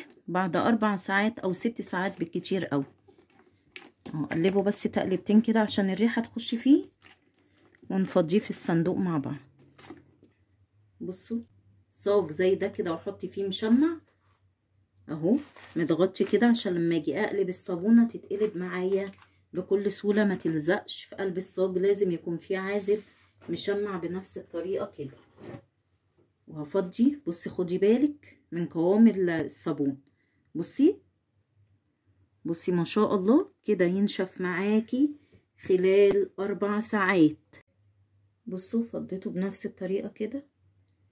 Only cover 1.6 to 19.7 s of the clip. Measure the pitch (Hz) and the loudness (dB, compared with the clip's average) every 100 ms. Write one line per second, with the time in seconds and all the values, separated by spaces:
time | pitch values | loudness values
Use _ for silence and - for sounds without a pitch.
1.6 | 233 - 208 180 190 190 160 180 - 190 | -2 -4 -4 -4 -4 -4 -8 -6 -4 -4
2.6 | 160 143 135 _ _ _ _ _ _ _ | -2 -2 -4 _ _ _ _ _ _ _
3.6 | _ - - _ - 156 139 165 185 196 | _ -20 -20 _ -10 -6 -4 0 2 2
4.6 | 196 208 - - 190 180 - 214 226 220 | 2 0 0 -2 -2 -2 4 4 4 2
5.6 | 208 - 190 185 226 226 226 233 - 233 | 2 0 0 2 0 0 -4 -8 -6 0
6.6 | 262 320 - _ - - _ _ _ _ | 4 4 4 _ -20 -20 _ _ _ _
7.6 | _ _ - 190 190 185 165 202 - - | _ _ -6 -2 0 2 2 0 -2 -4
8.6 | - 165 170 185 185 156 131 147 - _ | 0 0 0 0 -2 -2 -4 -8 -14 _
9.6 | _ - - - _ _ _ _ _ _ | _ -20 -20 -20 _ _ _ _ _ _
10.6 | _ _ _ _ 175 185 - 233 - _ | _ _ _ _ -12 -10 -8 -8 -10 _
11.6 | _ _ _ - 202 202 165 151 185 185 | _ _ _ -8 0 2 2 0 2 2
12.6 | 190 - 175 160 - 196 - - 196 185 | -2 -4 -4 -6 -8 -10 -10 -6 -6 -4
13.6 | 220 247 320 330 - _ _ _ _ _ | 2 4 4 0 -10 _ _ _ _ _
14.6 | _ _ _ _ - 156 165 285 - - | _ _ _ _ -12 -4 0 0 -2 -16
15.6 | - - 165 160 190 - 190 202 240 233 | -10 -4 0 2 0 0 0 4 4 2
16.6 | 202 175 170 165 151 143 214 202 180 180 | 0 -2 0 0 0 -2 -2 -2 -2 -4
17.6 | - 170 202 233 233 - - 202 214 170 | -6 -2 4 6 6 0 -8 -4 -2 -4
18.6 | 180 180 185 196 196 - _ _ _ 170 | -6 -4 0 0 -2 -10 _ _ _ -10
19.6 | - | -2